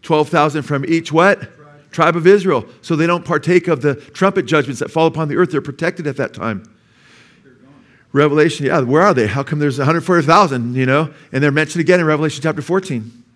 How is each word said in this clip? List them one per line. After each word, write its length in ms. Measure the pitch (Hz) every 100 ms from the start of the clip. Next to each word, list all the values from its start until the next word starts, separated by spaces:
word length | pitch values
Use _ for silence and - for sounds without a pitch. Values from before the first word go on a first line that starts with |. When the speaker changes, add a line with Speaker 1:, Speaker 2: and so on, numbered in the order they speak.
Speaker 1:
Twelve 260 | - 156 151
thousand 360 | 165 151 151
from 200 | 135 143
each 280 | - 165 165
what? 280 | 156 185 196
Speaker 2:
Tribe. 520 | - - - - _
Speaker 1:
Tribe 240 | - 165 170
of 100 | 165
Israel. 400 | 202 185 135 - -
So 140 | - 160
they 100 | 165
don't 180 | 175
partake 440 | 127 156 160 180 170
of 120 | 151
the 140 | 143
trumpet 520 | 135 - - 190 196 135
judgments 340 | 156 139 123
that 100 | -
fall 160 | - 160
upon 220 | 160 156
the 80 | 143
earth. 160 | 175
They're 80 | 143
protected 460 | - 131 160 - 151
at 100 | 127
that 180 | 131
time. 300 | - 107 101 - _ _ _ _ - _ _
Speaker 2:
They're 80 | _
gone. 320 | _ - - _ _ _
Speaker 1:
Revelation, 540 | 135 147 147 160 156 135
yeah, 140 | 170
where 220 | 120 147
are 120 | 196
they? 140 | 139 107
How 160 | 113
come 160 | 139 151
there's 180 | 147 127
a 60 |
hundred 160 | 139 165
forty 260 | 165 175 147
thousand, 480 | 170 185 131 117
you 100 | 127
know? 300 | 131 139 156 - -
And 120 | 131
they're 100 | 147
mentioned 280 | 143 156 175
again 200 | 165 180
in 60 | 160
Revelation 360 | 151 156 -
chapter 180 | 160 156
fourteen. 640 | 147 185 185 127 110 - _